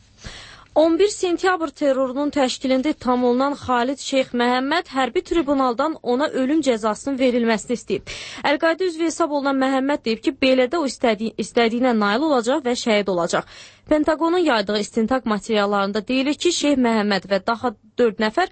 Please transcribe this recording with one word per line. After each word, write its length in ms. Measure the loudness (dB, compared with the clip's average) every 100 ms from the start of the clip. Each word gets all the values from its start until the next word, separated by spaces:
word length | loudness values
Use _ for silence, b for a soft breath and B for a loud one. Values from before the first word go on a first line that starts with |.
| B B B B B B B 2
On 220 | 4 4
bir 80 | 2
sentyabr 640 | 2 -2 0 0 0 -4
terrorunun 600 | -2 0 2 0 -2 -2 0
təşkilində 560 | -2 -2 -2 0 0
ittiham 300 | -2 -2 0
olunan 300 | 2 2 0 -4
Xalid 460 | -2 0 0 -4
Şeyx 300 | -2 -2 0 0
Məhəmməd 540 | 0 0 0 -2 -2
hərbi 300 | -2 -2 -2
tribunaldan 720 | -2 -2 0 2 0 0 -2 -4
ona 240 | -2 0 0
ölüm 320 | 0 0 0 2
cəzasının 480 | 0 0 -4 -4 0
verilməsini 560 | 2 2 2 0 -2 -8
istəyib. 320 | -4 -6 -6 B B B
Əl-Qaidə 460 | -2 0 0 0 -2
üzvü 180 | -2 -4
hesab 240 | -2 -2
olunan 240 | 0 0 0
Məhəmməd 420 | 0 0 0 -2 -2
deyib 160 | -4 -4
ki, 100 | 0
belədə 480 | 2 4 2 0
o 60 | -2
istədi-, 400 | 0 0 0 -4 -6
istədiyinə 560 | -4 0 0 2 2 2
nail 320 | 2 2 2
olacaq 320 | 0 2 0 0
və 80 | -2
şəhid 320 | 0 0 2 0
olacaq. 320 | 0 -2 -4 B B B B
Pentaqonun 560 | 0 2 0 2 2
yaydığı 380 | 2 0 0 -2
istintaq 460 | -2 -2 0 0 -2
materiallarında 800 | -4 0 0 2 0 0 -2 -2
deyilir 260 | -2 0
ki, 180 | 0 0
Şeyx 260 | 0 2 2
Məhəmməd 500 | 2 2 2 0 0
və 80 | -2 0
daha 240 | -2 -4 -6 _ 0
dörd 240 | 0 2
nəfər 300 | -2 0 -2